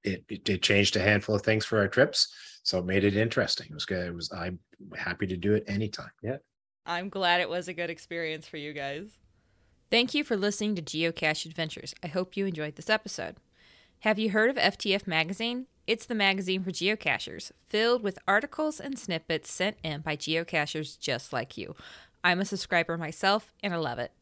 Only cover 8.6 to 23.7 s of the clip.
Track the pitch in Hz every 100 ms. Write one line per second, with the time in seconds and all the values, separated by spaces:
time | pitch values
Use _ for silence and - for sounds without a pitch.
8.6 | 147 147 139 143 202 _ _ _ _ _
9.6 | _ _ _ 226 247 294 294 214 202 208
10.6 | 214 202 151 156 165 165 156 151 160 160
11.6 | 160 - - - 175 170 185 - 196 160
12.6 | 151 151 160 214 202 - - - _ _
13.6 | _ - _ _ 214 208 220 208 220 269
14.6 | 190 - 208 190 196 156 160 190 233 247
15.6 | 262 _ - 220 - 226 196 190 185 185
16.6 | 190 180 180 214 156 123 - 80 - _
17.6 | _ 208 233 240 208 185 - 202 277 -
18.6 | 311 302 277 277 - 165 - 160 - -
19.6 | 185 - 165 147 156 151 - 160 170 -
20.6 | - 156 151 - - 123 - 131 120 -
21.6 | - - - - - _ 175 180 202 190
22.6 | - 175 165 165 160 151 196 208 - _
23.6 | 202